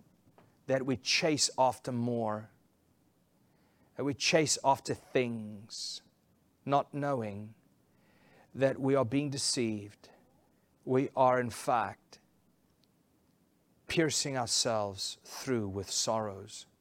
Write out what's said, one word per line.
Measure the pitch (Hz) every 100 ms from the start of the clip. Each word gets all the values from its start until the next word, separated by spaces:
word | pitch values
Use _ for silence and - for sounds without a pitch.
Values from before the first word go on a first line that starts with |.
| _ _ _ _ _ _ -
that | 131 131
we | 127
chase | - - 175 147 - -
after | 131 120 -
more, | 123 120 120 110 107 110 _ _ _ _ _ _ _ _ _ _ _ _ _ _ -
that |
we | 135
chase | 139 - 170 151 -
after | 131 135 -
things, | 123 - 139 123 117 107 104 107 - - - - _ _ _ _ _ -
not | 139 131
knowing | 143 143 135 110 101 107 110 _ _ _ _ _ _ _ - _ -
that | 135 127
we | 135 135
are | 120
being | 135 147
deceived. | 135 - - 113 107 101 - - - _ _ _ _ _ _ -
We | 131 139 -
are, | 127 127
in | 123
fact, | - - 123 98 107 _ - _ _ _ _ _ _ _ _ _ _ _ _ _ _ _ _ -
piercing | - 156 - 147 135
ourselves | 117 - 131 110 101 98 - - -
through | - - 120 101
with | 95 95
sorrows. | - - 110 107 95 107 - - _